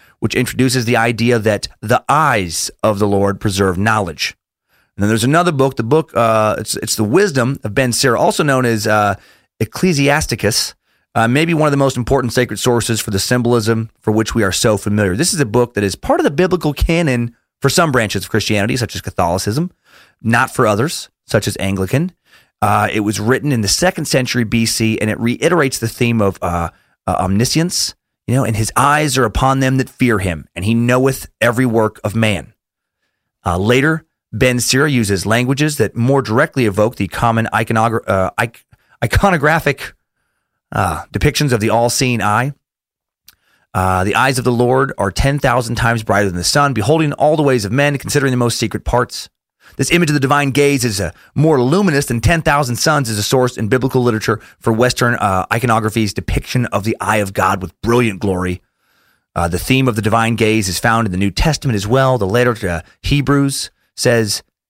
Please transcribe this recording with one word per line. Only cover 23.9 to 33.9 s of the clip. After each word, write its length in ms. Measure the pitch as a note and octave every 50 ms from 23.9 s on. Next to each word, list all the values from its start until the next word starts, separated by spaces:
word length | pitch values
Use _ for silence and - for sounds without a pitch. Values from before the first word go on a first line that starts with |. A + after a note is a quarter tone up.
| - - D3+
century 400 | - - C3+ B2+ - - B2 A#2
B 200 | G#2+ - A#2 A2+
C, 320 | A2 - - A2+ A2 A2+ -
and 100 | G#2+ G#2+
it 80 | G2 -
reiterates 600 | A2+ A#2 B2 - - E3+ F3+ E3+ C#3+ C3+ - -
the 100 | A#2 A2+
theme 340 | - - B2+ A#2 A#2 A2+
of, 160 | G2+ G2 F2 -
uh, 280 | - F2+ F2 F2 E2+ D#2+ - _ _ _ _ _ _
uh, 120 | F#2+ E2+ -
omniscience, 800 | F#2 F#2 G2 G2+ A#2+ - - D#3 E3 F3+ - - - - - _ _ _ _ _ _ -
you 60 | A#2
know, 100 | C3+ B2+
"And 120 | - A2+
his 160 | G2+ A2 F#2+ -
eyes 420 | - C3 C#3+ D3 D3+ D3+ C#3+ A#2+ C3
are 60 | B2
upon 340 | G#2+ - - C3 C3 C3+ C3+
them 180 | C3+ C3 C3+ C3
that 120 | B2 -
fear 300 | - - B2+ A#2+ A2 G2
him, 260 | F#2+ F#2 E2+ D2+ C2+ - _
and 100 | F2 F#2
he 80 | G#2+
knoweth 540 | A2+ A#2 A#2 A#2+ B2 B2+ C3 C3+ C3 - - - _ _
every 260 | A2 A#2 A2+ B2 C3
work 320 | B2 A2 A2+ G#2+ G#2 - - -
of 100 | G#2 F#2+
man." 380 | A2+ A2+ G#2+ G2+ D#2+ C2+ - _ _ _ _ _ _ _ _ _ _ _ _ _ _ _ _ _ _ -
Uh, 140 | F2+ E2+ F#2
later, 460 | G2 A2 B2 C3+ C3+ D#3